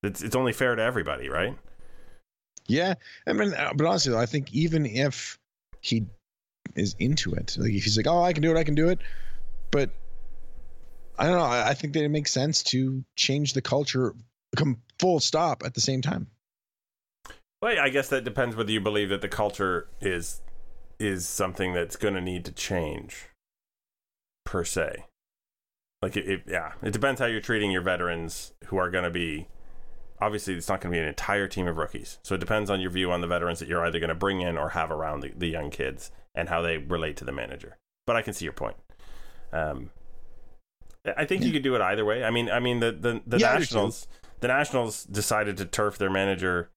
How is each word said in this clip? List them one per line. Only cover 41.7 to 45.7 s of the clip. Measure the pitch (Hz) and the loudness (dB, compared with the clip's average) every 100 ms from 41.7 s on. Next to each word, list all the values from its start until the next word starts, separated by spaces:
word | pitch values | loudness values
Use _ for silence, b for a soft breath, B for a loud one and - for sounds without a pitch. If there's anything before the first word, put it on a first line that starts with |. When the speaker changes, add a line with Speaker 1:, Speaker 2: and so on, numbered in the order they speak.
| 123 | 2
Speaker 1:
it | |
either | 92 101 | 2 2
way. | 107 113 117 | 2 2 2
I | |
mean, | 117 117 | 2 2
I | 113 | 2
mean, | 123 120 | 2 4
the, | 117 | 2
the, | 113 120 117 - | 2 0 -2 0
the | 120 | 4
Speaker 2:
Yeah, | 117 | 6
I | |
do | 139 | 6
too. | 147 117 | 4 2
Speaker 1:
Nationals, | 101 - - b b b | 2 0 -10 b b b
the | 123 | 2
Nationals | 131 147 131 113 104 - | 4 4 2 0 -2 -4
decided | 95 104 107 107 92 | -2 2 2 2 -2
to | |
turf | 92 | -4